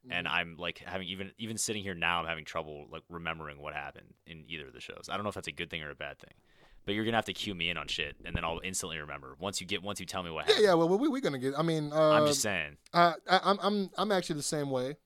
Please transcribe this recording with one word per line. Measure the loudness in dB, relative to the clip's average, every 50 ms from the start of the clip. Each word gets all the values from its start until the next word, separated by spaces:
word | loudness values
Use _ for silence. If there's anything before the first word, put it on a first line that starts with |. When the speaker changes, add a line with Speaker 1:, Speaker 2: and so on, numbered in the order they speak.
| _ -4
Speaker 1:
and | -4 -4 -2
Speaker 2:
Mm-hmm. | 0 0
Speaker 1:
I'm, | 0 0 -2 -6
like, | -6 -6 -6 -6 -8
having, | -10 -8 -8 -8 -6
even, | -6 -8 -8 -8 -10 -10
even | _ -8 -8 -4
sitting | -4 -4 -4 -4 -4
here | -4 -6 -6
now, | -2 0 0 2 0
I'm | 0
having | -4 -6 -8 -8
trouble, | -8 -8 -8 -8 -6 -10 -14 -14 -14
like, | -14 -16 _ _
remembering | -14 -8 -6 -6 -6 -6 -8 -12 -12 -10
what | -12 -8 -8
happened | -8 -8 -10 -12 -14 -20 -20 -20 _ _
in | -18 -18 -18 -14 -12
either | -12 -12 -12
of | -12 -14
the | -18
shows. | -16 -14 -14 -14 -10 -6
I | -6
don't | -4 -4
know | -4
if | -6
that's | -6 -10
a | -10 -8
good | -8 -8 -8
thing | -8 -8
or | -8 -10
a | -10
bad | _ -10 -10 -10 _
thing, | -18 -20 -20 _ _ _ _ _ -20 _ -20 -14 -6
but | -4 -2
you're | 0 0
gonna | 2 2
have | 2 0
to | 0 -4
cue | -6 -4 -6 -4
me | -2 -2 -2
in | -2
on | -2 -4
shit, | -6 -4 -4 -4 -4 -6 _ -12
and | -6 -6
then | -2 -2
I'll | -2 -2 -2 -4
instantly | -4 -4 -4 -4 -4 -6
remember | -6 -8 -8 -10 -12 -12 -14 -12 -6
once | -6 -4 -4 -4
you | -4
get, | -4 -4 -4
once | -2 -4 -6 -6
you | -8
tell | -6 -6 -6 -4
me | -4
what | -4 -4 2
Speaker 2:
Yeah, | 2 4
Speaker 1:
happened. | 6 8
Speaker 2:
yeah, | 8 8
well, | 6 6 6 4 4
we, | 4
we | 2 0 0
gonna | -2 -2 -2 0
get, | -2 -2 0
I | 2
mean, | 2 2 2 0 -2 0 4
Speaker 1:
I'm | 6 6 8 8 8 8
Speaker 2:
uh, |
Speaker 1:
just | 6 4 4
saying. | 2 2 2 0 0 -2 -6 -16 _ 0 6
Speaker 2:
I, | 8 8 8 6 2 _ 4
I, | 4 6 6
I'm, | 6 4 4
I'm, | 4 2 2 2 0 -2 0
I'm | -2 2 4
actually | 4 2 2 0 -2
the | -2 -2
same | -2 0 0 0 0
way | 0 0 0 -2 -4 -8 _